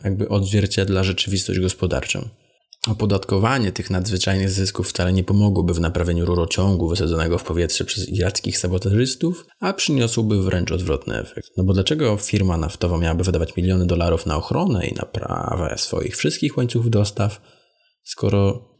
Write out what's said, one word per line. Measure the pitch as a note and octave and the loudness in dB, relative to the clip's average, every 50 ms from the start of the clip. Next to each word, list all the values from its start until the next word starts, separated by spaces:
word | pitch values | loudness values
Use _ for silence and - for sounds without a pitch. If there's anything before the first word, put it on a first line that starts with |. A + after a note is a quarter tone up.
| - | -2
jakby | G2 F#2+ G2+ G#2 - | -2 -2 -2 -2 0
odzwierciedla | G#2+ G2+ G2 F#2+ G#2 G#2 G2+ F#2+ - G2 F#2+ G2+ F#2+ F#2 F#2+ | 0 0 0 2 2 2 2 2 0 0 0 2 2 2 2
rzeczywistość | F#2+ F#2 - - - G2 F#2+ - - F#2+ F#2+ | 0 0 0 -2 -2 0 -2 0 0 0 0
gospodarczą. | F2+ F#2 - - F#2+ F2 D2 C2 - - - - - A2 - _ _ _ _ _ _ _ - - - A2+ | 0 0 0 0 -2 -2 -2 -2 -2 -4 -6 -6 -6 -10 -14 _ _ _ _ _ _ _ -8 -6 -4 -4
Opodatkowanie | G#2+ A2 A2+ G#2 G2+ F#2+ - - G2+ F#2+ G#2 A#2 C3+ C3 A2 F#2 | -2 -2 0 0 0 0 0 0 0 2 2 2 2 2 0 -2
tych | - - F#2 - | -2 -4 -4 -2
nadzwyczajnych | G2+ F2+ F#2 G#2+ F#2 F#2 - F#2+ F#2+ G2 F#2+ G2 | -2 -2 -2 -2 -2 -2 0 0 0 0 0 0
zysków | F#2+ G2 F#2+ - - - F#2 - | 0 0 -2 -2 -2 -4 -4 -4
wcale | - - F2 F#2 | -2 0 0 2
nie | F#2 F#2+ F2+ | 2 2 2
pomogłoby | - G2+ G2+ G#2 G#2 F#2+ F2 F2 F2 F2 | 2 4 4 4 4 4 2 2 0 0
w | E2 | 0
naprawieniu | E2+ E2 - F2 E2+ F2 E2+ E2+ F2 | 0 0 0 0 0 0 0 0 2
rurociągu | F2 F2 F2 E2+ - - - F#2 G2+ F#2+ F2 F2+ D#2+ | 2 2 0 0 0 0 0 2 2 2 2 2 0
wysadzonego | E2+ - D#2 E2 E2 D#2+ D#2+ E2 E2+ - | 0 0 0 0 0 0 0 0 -2 -2
w | - | -2
powietrze | - D#2+ E2+ E2+ D#2+ - - F2 | -2 -2 0 0 0 -2 -4 -4
przez | - - G2+ - - | -4 -4 -6 -6 -4
irackich | F2+ G2 F2 F2+ - - - G2+ G2+ - | -2 0 0 0 -2 -2 -4 -2 -2 -2
sabotażystów, | - F2+ F#2 F2+ - G2 G2+ A2+ B2+ B2+ - - - E3 F3 - - _ _ - | -2 0 -2 0 0 2 2 4 2 2 0 -2 -2 -2 -2 -4 -10 _ _ -6
a | - F#3 | -4 -4
przyniosłoby | F#3+ - - - D3 C3 A#2 A2+ - A#2 A2 G#2+ G#2+ G2 | -2 -2 -2 0 2 2 2 0 0 0 0 2 2 2
wręcz | F#2 F#2+ F2+ F2 F2+ - | 2 2 0 0 0 0
odwrotny | D#2+ F2 F2+ - C#2+ - - - A1 A1 | -2 -2 0 0 -2 -2 -2 -4 -6 -6
efekt. | - - - - - - - | -6 -8 -12 -14 -14 -8 -2
No | F#2 F#2 | 0 2
bo | F#2+ | 4
dlaczego | F#2 F#2+ F#2 - D#3 D#3 D3+ A2+ G#2 | 4 4 2 2 0 2 2 0 0
firma | G2+ - - - - G2 F#2 E2+ | 0 -2 -2 0 2 2 2 2
naftowa | E2 D#2+ E2+ - - F2+ F2 F2 E2 | 0 0 -2 -2 -2 0 0 2 2
miałaby | E2+ E2 E2 E2+ F2+ | 2 2 2 2 2
wydawać | F#2+ F2 E2 E2 - - | 2 2 0 0 -2 -2
miliony | F2+ F2+ F#2 F#2 F#2 F2+ | -2 2 2 2 4 4
dolarów | F2 F2 E2+ E2 F2 E2+ - - | 2 2 2 2 2 2 0 0
na | E2 D2+ | -2 -2
ochronę | D2+ - - - D3 F#3 F#3+ A#2+ F2+ - | -2 -2 -2 0 0 2 2 0 0 0
i | - - | -2 -4
naprawę | - - - - - - - - - - - E2 F2 E2 - - - | -6 -8 -8 -6 -6 -4 -4 -4 -4 -2 -2 -2 -2 -2 -4 -4 -4
swoich | - - - D#2+ D#2+ - - | -4 -4 -2 -4 -4 -4 -4
wszystkich | - - D3+ - - - C#3+ - | -2 -2 -2 -2 0 -2 -2 0
łańcuchów | C#3 B2+ A#2 - A#2+ A#2 A#2 | -2 -2 0 0 0 0 2
dostaw, | A2+ G2+ G#2 G2+ - - G2+ G#2 - - _ _ _ _ _ _ _ _ _ _ _ _ - | 2 2 2 2 0 -2 -2 -2 -2 -6 _ _ _ _ _ _ _ _ _ _ _ _ -14
skoro | - - - - G#2 G2+ G2+ G2 G2 - - - _ _ | -14 -8 -2 0 2 2 2 2 2 0 -2 -10 _ _